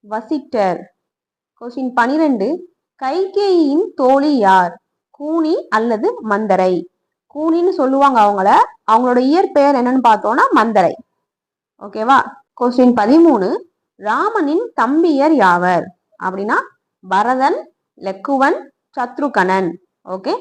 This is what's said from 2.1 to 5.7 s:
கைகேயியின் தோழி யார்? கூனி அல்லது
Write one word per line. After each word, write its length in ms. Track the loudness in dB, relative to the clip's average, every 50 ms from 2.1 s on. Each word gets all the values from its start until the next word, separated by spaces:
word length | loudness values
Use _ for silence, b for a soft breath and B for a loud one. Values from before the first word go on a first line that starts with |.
| 0 0 0 0 0 0 -2 -4 -4 -6 -10 -18 _ _ _ _ _ _
கைகேயியின் 800 | -6 -4 -2 -4 -4 -2 -2 -2 0 2 2 2 2 2 2 0 -2 -2 -2
தோழி 420 | 0 2 2 4 4 2 2 2
யார்? 460 | 2 4 4 4 4 2 0 -4 -12 _ _ _ _ _ _
கூனி 580 | _ _ -8 -4 -2 -2 0 0 -2 -2 -4
அல்லது 460 | -4